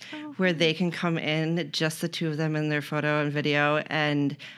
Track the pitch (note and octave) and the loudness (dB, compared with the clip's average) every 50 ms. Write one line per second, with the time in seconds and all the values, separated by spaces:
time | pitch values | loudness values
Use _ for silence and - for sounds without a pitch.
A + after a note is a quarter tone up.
0 | - - - D4+ D4+ D4+ C#4 - F#3 F#3 E3+ D3+ E3+ D#3+ D#3 D#3+ F#3 E3+ D#3+ - | -16 -14 -12 -12 -12 -8 -2 0 2 2 4 4 4 4 4 2 0 0 0 0
1 | F3+ F3 E3 D#3+ - D3 D#3 D#3+ D#3+ D#3+ E3 F3 D#3+ D3+ - - D#3+ D#3 D#3+ - | 0 0 0 0 0 0 0 0 2 0 0 0 -2 -4 -4 -2 -2 -2 -2 -2
2 | F3 E3 - - F3 D#3+ D3+ D3+ D#3+ D#3 D#3 D3+ D3+ D3+ D3 D3 C#3+ - D#3 D3+ | -6 -6 -4 -2 -4 -2 -2 0 0 0 0 0 0 0 0 -2 -2 -2 -2 0
3 | D3 D3+ D3+ D3+ D3 D3 C#3+ D3 C#3+ D3+ D3 D3 D3 D3 D3+ D3+ D3 - - D#3 | 0 2 2 2 0 0 0 0 0 2 2 4 4 4 2 0 0 -2 -2 0
4 | D3+ D3+ D3 D3 C#3+ C#3 C#3+ - - - - | 0 2 2 2 2 0 -2 -4 -12 -18 -18